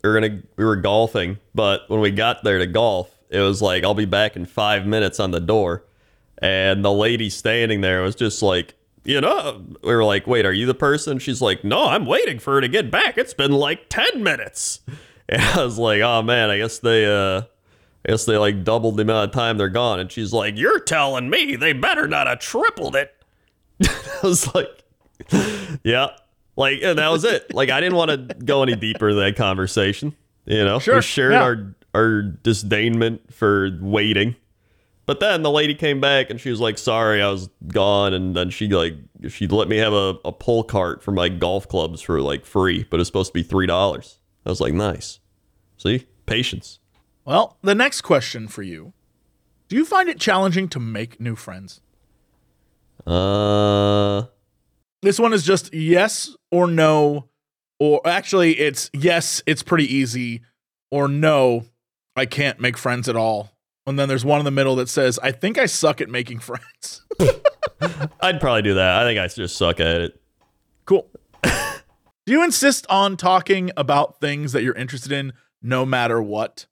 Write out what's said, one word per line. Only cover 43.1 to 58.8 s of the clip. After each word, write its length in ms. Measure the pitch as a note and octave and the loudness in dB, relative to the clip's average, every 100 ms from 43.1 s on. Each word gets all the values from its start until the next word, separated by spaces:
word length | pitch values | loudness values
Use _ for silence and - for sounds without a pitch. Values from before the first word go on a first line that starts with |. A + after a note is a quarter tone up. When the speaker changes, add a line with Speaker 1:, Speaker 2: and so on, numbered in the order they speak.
| G2 F#2 | -2 -2
Speaker 1:
to 40 | |
be 100 | F2+ | -4
three 220 | E2 F#2 F2+ | -2 0 2
dollars. 520 | F2 G2 D2 - _ _ _ - | 2 0 -2 -12 _ _ _ -8
I 40 | |
was 100 | F#2 | -2
like, 140 | C2 | 0
"Nice." 460 | D#2+ G#2 E2 - - _ _ _ _ _ _ | 0 -2 -4 -10 -18 _ _ _ _ _ _
See? 280 | G2 B2+ - _ - | -2 -2 -6 _ -6
Patience. 500 | A2 B2+ - - - _ _ _ _ - | -4 -4 -8 -14 -20 _ _ _ _ -2
Speaker 2:
Well, 320 | E3 A3+ _ | 0 0 _
the 100 | G3 | 0
next 280 | G3+ C4+ - | 2 2 -2
question 460 | - D3+ A#2+ A#2+ A2 | 0 0 2 -10 -12
for 140 | - | -12
you. 320 | G2 D#2+ D#2 _ _ _ _ _ _ _ _ | -12 -14 -18 _ _ _ _ _ _ _ _
Do 80 | A3+ | -2
you 80 | D#4+ | 2
find 240 | F#4+ F4+ | 2 0
it 100 | D4+ | -2
challenging 480 | - F#3+ G3 F3 F#3+ | 0 2 2 0 -4
to 100 | - | -6
make 400 | A#2 G#2+ A#2 - | -8 -8 -10 -8
new 160 | A#2+ G#2+ | -8 -8
friends? 460 | - F#2 F#2+ - _ _ _ _ _ _ _ _ _ _ _ _ - | -12 -16 -18 -20 _ _ _ _ _ _ _ _ _ _ _ _ -2
Speaker 1:
Uh. 1160 | F2 F#2+ G2+ G#2 G#2 G#2 G2+ G2+ G#2 G2+ G2+ A#2+ _ _ _ _ _ _ _ | 0 2 2 2 2 4 4 2 2 0 -2 -6 _ _ _ _ _ _ _
Speaker 2:
This 180 | G3 G3+ | 0 2
one 140 | A#3 | 2
is 100 | G#3+ | 2
just 300 | D3 F#3+ - | 2 0 0
yes 600 | D#3+ D#3 F3 G#3+ - - - _ | -4 2 4 4 -2 -10 -14 _
or 160 | F3 F3 | 2 2
no, 640 | E3 D#3 D#3 D3 D3 - _ _ _ _ _ | 4 4 6 4 0 -8 _ _ _ _ _
or 220 | D3+ D3 E3 | 2 4 2
actually 540 | F3+ - F#3+ E3+ C3+ | -2 0 4 4 4
it's 320 | D3+ C3+ | 0 -2